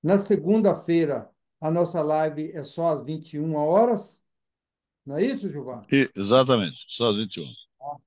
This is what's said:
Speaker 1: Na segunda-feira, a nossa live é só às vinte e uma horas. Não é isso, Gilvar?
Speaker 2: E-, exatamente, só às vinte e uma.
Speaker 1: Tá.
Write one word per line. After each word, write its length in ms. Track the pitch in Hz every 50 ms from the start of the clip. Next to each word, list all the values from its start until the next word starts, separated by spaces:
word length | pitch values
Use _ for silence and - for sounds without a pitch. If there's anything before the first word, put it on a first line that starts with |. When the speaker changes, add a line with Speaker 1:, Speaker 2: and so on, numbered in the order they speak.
Speaker 1:
Na 160 | - 156 196 202
segunda-feira, 1120 | 202 - 214 160 147 175 208 220 202 196 160 165 - - 170 170 165 143 135 117 - - _ _ _ _ _ _
a 120 | 160 156
nossa 320 | 160 170 175 165 - 175
live 500 | 151 151 151 156 156 156 151 147 156 160
é 100 | - 160
só 300 | 139 - - - 165 170
às 100 | 156 139
vinte 300 | 120 135 156 160 160 -
e 60 | - 147
uma 260 | 151 160 156 147 147
horas. 580 | 156 170 202 233 247 233 196 - - - _ _ _ _ _ _ _ _ _ _ _ _ _ _ _ _ _ _
Não 120 | 139 139 151
é 40 |
isso, 280 | 196 269 269 - 202 185
Gilvar? 360 | 143 147 127 127 123 117 - _
Speaker 2:
E-, 180 | - 139 135 - _
exatamente, 720 | 95 101 101 117 131 131 131 131 113 98 80 - - - -
só 220 | - - 117 117
às 60 | 104
vinte 200 | 104 110 101 -
e 40 | 90
uma. 120 | 78 123 117 - _ _ _ _
Speaker 1:
Tá. 220 | 131 143 147 143 _